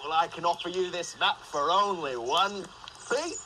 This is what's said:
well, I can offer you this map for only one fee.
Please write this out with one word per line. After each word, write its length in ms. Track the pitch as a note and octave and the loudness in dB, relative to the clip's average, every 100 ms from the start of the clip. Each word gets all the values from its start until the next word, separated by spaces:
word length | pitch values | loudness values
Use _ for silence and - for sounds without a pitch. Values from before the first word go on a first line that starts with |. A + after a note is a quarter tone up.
well, 100 | D3 | 0
I 160 | D#3+ E3 | 2 2
can 160 | E3+ | 2
offer 240 | E3+ E3+ F3 | 2 2 0
you 220 | F3+ F3+ | -2 -2
this 280 | F3 E3+ - | -2 -6 0
map 260 | F3+ G#3 | 0 0
for 260 | - D3+ D3 | -4 -2 2
only 460 | F#3 G3+ F#3 D3 B2+ | 4 4 2 -4 -4
one 480 | A#2 E3 G3 G3+ F3 - - - | 0 2 2 0 -12 -16 -20 -18
fee. 360 | - B3 E4+ - | -2 -2 0 -6